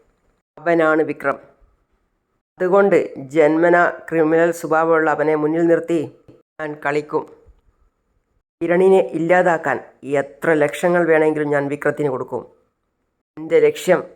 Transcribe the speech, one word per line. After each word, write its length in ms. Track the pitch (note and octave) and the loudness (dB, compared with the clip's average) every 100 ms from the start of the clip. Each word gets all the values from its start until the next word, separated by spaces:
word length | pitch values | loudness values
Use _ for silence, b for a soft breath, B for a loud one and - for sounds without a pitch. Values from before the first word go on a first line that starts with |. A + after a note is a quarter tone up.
| _ _ _ _ _ - | _ _ _ _ _ -8
അവനാണ് 440 | D#3+ E3 D#3 D#3 | -2 0 2 0
വിക്രം. 340 | D3 C#3+ C#3 C3 - _ _ _ _ _ _ _ _ _ _ - | -2 -4 -6 -6 -12 _ _ _ _ _ _ _ _ _ _ -6
അതുകൊണ്ട് 380 | F#3 G3+ G3+ D#3+ - - C3+ | 0 2 4 2 0 -8 -2
ജന്മന 440 | D#3 D3+ D#3+ E3+ F3 E3+ - - | 2 4 4 4 4 2 -2 -6
ക്രിമിനൽ 420 | E3 D#3 E3 E3+ | -2 2 2 0
സ്വഭാവമുള്ള 580 | E3 D3+ D#3+ E3 D#3+ D#3 | -2 -2 -2 2 0 0
അവനെ 240 | C#3+ D3 D#3 | 0 0 0
മുന്നിൽ 280 | D3+ E3 E3+ | -2 0 2
നിർത്തി 320 | E3 E3 E3 C3+ - _ - _ - | 0 0 -4 -6 -12 _ -20 _ -14
ഞാൻ 140 | D3+ D3+ C#3+ | -12 -8 -6
കളിക്കും. 380 | D3+ D3 D#3 - - _ _ _ _ _ _ _ _ _ _ _ _ | -6 -4 -6 -8 -16 _ _ _ _ _ _ _ _ _ _ _ _
കിരണിനെ 400 | E3 F3 F#3+ F#3+ - D#3 | -2 2 4 4 2 -4
ഇല്ലാതാക്കാൻ 580 | E3 F3+ F3+ D#3+ D3 A#2 - _ C3 C#3+ | 2 2 2 0 -2 -6 -8 _ -4 -4
എത്ര 280 | - - E3 | -4 -4 -2
ലക്ഷങ്ങൾ 480 | D#3 D3 - F3 F3 E3 | 2 0 0 0 0 2
വേണമെങ്കിലും 380 | D#3 D#3 D3+ D3 | 2 2 0 -2
ഞാൻ 140 | C#3+ C#3 | -2 -2
വിക്രത്തിന് 420 | C#3+ D3 D3 D3 | -4 -4 -2 -4
കൊടുക്കും. 340 | B2+ B2+ B2 - _ _ _ _ _ _ _ _ - | -4 -8 -10 -12 _ _ _ _ _ _ _ _ -16
എൻ്റെ 220 | D#3+ D#3+ | -4 0
ലക്ഷ്യം 400 | D3+ D3 F3+ E3 E3+ | 0 0 0 0 -2